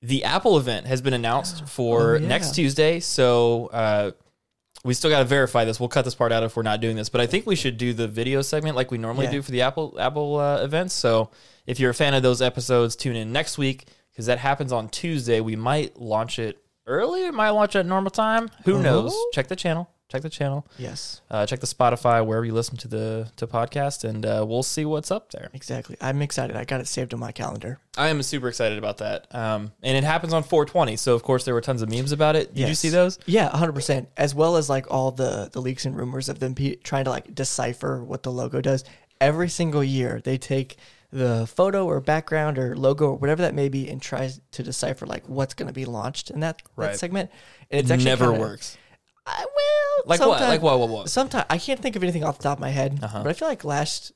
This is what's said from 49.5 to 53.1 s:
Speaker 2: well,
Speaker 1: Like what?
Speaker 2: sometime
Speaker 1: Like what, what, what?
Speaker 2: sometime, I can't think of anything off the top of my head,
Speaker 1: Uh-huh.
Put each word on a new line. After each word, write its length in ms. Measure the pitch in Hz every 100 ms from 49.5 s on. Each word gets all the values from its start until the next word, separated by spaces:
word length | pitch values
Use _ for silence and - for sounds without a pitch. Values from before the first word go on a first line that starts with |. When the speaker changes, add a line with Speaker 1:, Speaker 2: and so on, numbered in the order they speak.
| 571
Speaker 2:
well, 480 | 571 605 587 587 508
Speaker 1:
Like 140 | 175
what? 60 | 254
Speaker 2:
sometime 200 | 156 254
Speaker 1:
Like 120 | 165
what, 180 | 156 127
what, 100 | 117
what? 200 | 110 98
Speaker 2:
sometime, 360 | - 262 254 -
I 80 | 165
can't 220 | - 262
think 160 | 262 208
of 60 |
anything 200 | 185 170
off 140 | 156 147
the 60 |
top 140 | 143 143
of 40 |
my 80 | 139
head, 300 | 139 139 143
Speaker 1:
Uh-huh. 180 | 113